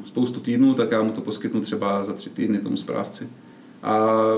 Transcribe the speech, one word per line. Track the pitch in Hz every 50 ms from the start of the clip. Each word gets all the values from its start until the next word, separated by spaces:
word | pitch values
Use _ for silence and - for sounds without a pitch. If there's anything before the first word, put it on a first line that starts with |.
| -
spoustu | - - 131 123 120 123 -
týdnů, | - 120 120 123 135 135 131
tak | 120 113 -
já | 117 110 107
mu | 110 110
to | -
poskytnu | - - 104 - - 110 - 110
třeba | 101 - - - 98 101 101 101 98
za | 104 107
tři | - - -
týdny | - - 123 107 104 98
tomu | - - 95
správci. | - - - - - 98 - - - 123 123 - - - - - - - - - - -
A | 110 110 110 110 110 110 110 110 110 110